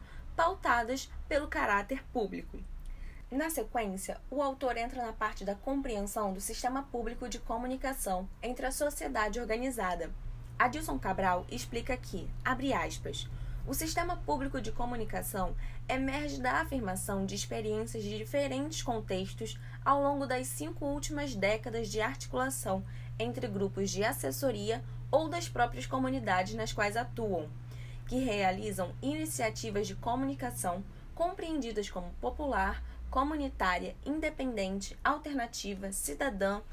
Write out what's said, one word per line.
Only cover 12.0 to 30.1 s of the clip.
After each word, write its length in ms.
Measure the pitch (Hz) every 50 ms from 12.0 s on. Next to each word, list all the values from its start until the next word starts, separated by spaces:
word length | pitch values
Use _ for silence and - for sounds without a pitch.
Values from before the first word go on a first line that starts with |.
| - - - 175 156 123 - - -
abre 260 | 247 254 254 269 269
aspas, 560 | 226 175 160 156 - - - 156 - - - - - - - - - - -
O 60 | 240 277
sistema 420 | 285 320 320 - 359 339 359 339
público 440 | 339 - - 294 262 277 277 269 262
de 100 | 214 220
comunicação 840 | - - 240 240 247 233 220 - - 185 185 - - 190 185 175 - - - - - - - -
emerge 500 | 262 262 269 269 269 294 302 285 277 269
da 220 | 247 247 269 311
afirmação 640 | 320 - 277 262 220 185 185 190 - - 196 196 196
de 80 | 190 196
experiências 680 | 202 - - 233 226 214 214 214 214 226 226 - 226 202
de 120 | 202 214
diferentes 680 | 214 220 - 285 285 285 269 254 269 285 311 302 - -
contextos 720 | 262 233 214 214 - 190 185 190 196 - - 226 214 - - - - - - -
ao 200 | 262 277 285 277
longo 240 | 277 285 277 277
das 200 | 247 254 254 254
cinco 380 | - - - 294 330 339 - 302
últimas 480 | 277 285 294 294 - 302 285 294 277 233
décadas 560 | 196 190 202 220 220 - 247 220 233 226 196
de 100 | 202 220
articulação 840 | 214 247 269 - - - - 254 254 269 262 - - 202 190 196 196 - - - - - -
entre 300 | - 226 240 240 254 254
grupos 420 | 226 196 196 196 196 - 196 202 190
de 140 | 180 190 208
assessoria 800 | 240 262 - - 269 269 - 277 262 220 208 202 214 226 254 - - - - - -
ou 180 | 254 302 320
das 220 | 294 339 349 339 -
próprias 380 | - 247 240 240 - 247 254
comunidades 640 | - 269 262 262 262 262 262 220 202 185 185 190 196 220
nas 180 | 226 220 226
quais 240 | - 226 208 202 208
atuam, 540 | 233 247 - - 240 226 208 190 165 151 151 - - - - - - - - - - -
que 120 | - 240 262
realizam 720 | 262 240 208 202 190 185 185 196 214 214 190 180 180 175 - -
iniciativas 840 | 247 269 302 311 311 311 - - 233 220 220 - - 226 202 208 214
de 80 | 190 190
comunicação 880 | - - 233